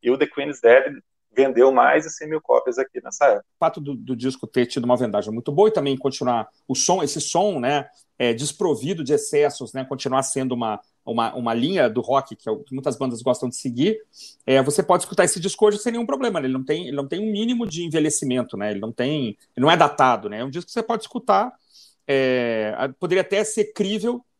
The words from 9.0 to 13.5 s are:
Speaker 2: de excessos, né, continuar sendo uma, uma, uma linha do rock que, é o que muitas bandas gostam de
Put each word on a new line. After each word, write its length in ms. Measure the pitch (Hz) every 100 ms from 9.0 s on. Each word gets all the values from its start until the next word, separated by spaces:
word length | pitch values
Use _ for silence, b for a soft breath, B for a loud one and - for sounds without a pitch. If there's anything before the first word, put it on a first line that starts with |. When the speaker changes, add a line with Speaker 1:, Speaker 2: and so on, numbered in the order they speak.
Speaker 2:
de 100 | 131
excessos, 600 | 147 - 147 147 - 120
né, 120 | 135
continuar 380 | 131 135 135 131
sendo 300 | 135 147 131
uma, 280 | 120 117 104 _ _
uma, 300 | - 113 113
uma 180 | - 117
linha 380 | 117 135 190 123
do 100 | 110
rock 360 | 113 135 131 107
que, 120 | -
é 40 |
o 80 | 107
que 120 | -
muitas 240 | 131 135 -
bandas 240 | 131 117
gostam 280 | 123 127
de 80 | 127